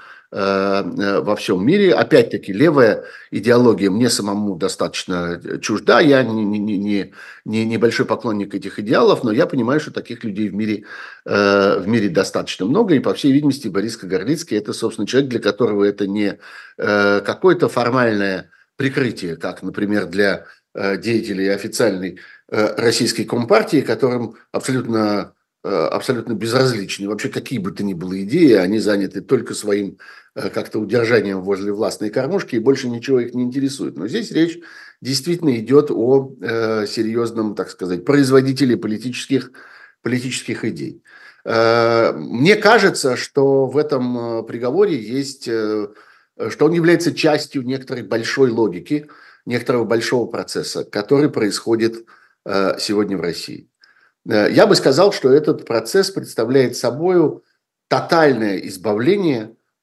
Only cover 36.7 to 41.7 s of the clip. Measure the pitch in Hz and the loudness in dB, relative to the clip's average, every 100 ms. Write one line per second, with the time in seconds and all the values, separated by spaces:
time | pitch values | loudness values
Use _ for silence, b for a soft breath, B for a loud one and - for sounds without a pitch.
36.7 | 110 101 - 110 117 117 110 107 98 92 | 0 -2 -2 -2 -2 -2 -2 -4 -4 -8
37.7 | - 90 90 110 143 131 135 131 135 135 | -8 -6 -4 2 2 6 4 4 2 0
38.7 | 107 107 107 127 123 - 135 - b b | 0 -2 -6 -6 -10 -4 -4 -4 b b
39.7 | b b b 120 127 131 - - 110 117 | b b b -4 -4 -4 -8 -8 -6 -6
40.7 | 85 67 - b b b b - 113 113 | -6 -10 -14 b b b b -2 2 4